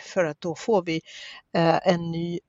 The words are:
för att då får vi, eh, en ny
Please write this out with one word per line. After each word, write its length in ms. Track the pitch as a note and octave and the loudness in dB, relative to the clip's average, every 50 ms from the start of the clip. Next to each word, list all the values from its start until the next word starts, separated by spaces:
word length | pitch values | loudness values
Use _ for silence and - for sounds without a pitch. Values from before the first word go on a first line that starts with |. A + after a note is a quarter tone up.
| - | -8
för 220 | - - F#3+ F3 | -4 0 0 0
att 160 | D#3 D3 - | 0 0 -4
då 140 | - F3 D#3 | -6 -6 -6
får 260 | - - - A3+ F#3+ F3 | -4 -2 0 2 2 2
vi, 180 | F3 D#3+ D#3+ - - - - - - - - - _ - E3+ | 0 -2 -4 -4 -8 -14 -16 -16 -16 -18 -18 -18 _ 0 2
eh, 300 | E3 E3 D#3+ - - F#3 | 4 6 4 4 4 2
en 240 | F3 E3+ E3+ E3 | 2 2 0 -4
ny 280 | E3 E3 E3+ E3+ F3 E3+ - | -4 -4 -4 -4 -4 -6 -8